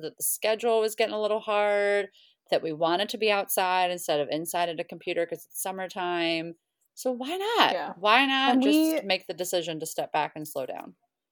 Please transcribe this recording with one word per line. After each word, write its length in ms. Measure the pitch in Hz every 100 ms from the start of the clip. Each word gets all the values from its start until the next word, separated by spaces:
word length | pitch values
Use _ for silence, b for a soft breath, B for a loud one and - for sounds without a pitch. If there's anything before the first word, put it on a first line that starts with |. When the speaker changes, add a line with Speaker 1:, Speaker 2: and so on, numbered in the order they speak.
Speaker 1:
that 160 | 156 -
the 60 |
schedule 580 | - - 214 220 233 226
was 140 | 220 220
getting 200 | 220 214
a 60 |
little 180 | 214 214
hard, 680 | 214 208 208 202 202 202 196 b b b _
that 120 | -
we 120 | 160
wanted 340 | 151 165 175 214
to 100 | 220
be 140 | 214
outside 600 | 202 196 - 185 185 180
instead 280 | 180 - 151
of 80 | 143
inside 380 | 151 165 175 175
at 100 | 160
a 60 |
computer 420 | 170 170 180 170 170
'cause 200 | 160 -
it's 160 | -
summertime. 920 | 190 190 185 196 175 175 165 165 165 165 _ _ _ -
So 140 | 254
why 280 | 247 254 370
not? 340 | 403 453 -
Speaker 2:
Yeah. 220 | 175 151 170
Speaker 1:
Why 280 | 202 233 277
not 260 | 269 269 254
Speaker 2:
And 60 |
Speaker 1:
just 140 | 269 302
Speaker 2:
we 240 | 320 320 196
Speaker 1:
make 180 | 190 -
the 80 |
decision 460 | 170 180 180 165 156
to 60 | 156
step 260 | - 151
back 220 | 156 151 156
and 100 | 151
slow 200 | 139 131
down? 300 | - - - _ _ _